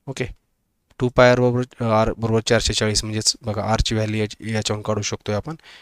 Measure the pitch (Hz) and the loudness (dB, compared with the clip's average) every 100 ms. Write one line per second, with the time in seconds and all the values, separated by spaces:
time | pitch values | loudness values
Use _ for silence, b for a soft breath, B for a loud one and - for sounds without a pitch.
0 | - 131 - - _ _ _ _ _ - | -14 -8 -8 -10 _ _ _ _ _ -4
1 | 123 - 123 123 123 120 127 - 117 110 | 0 6 6 6 2 0 -4 -6 0 2
2 | 113 95 113 113 - 117 - 107 107 101 | 2 -2 0 0 2 2 2 0 0 -2
3 | 110 107 - - 107 104 101 113 - 110 | -2 -2 -2 -4 -6 -4 0 0 0 -2
4 | 107 107 107 - 107 110 - 104 104 104 | -2 -2 -4 -6 -6 -4 -4 -6 -4 -4
5 | 101 - - 104 151 160 B B | -4 -8 -6 -6 -6 -12 B B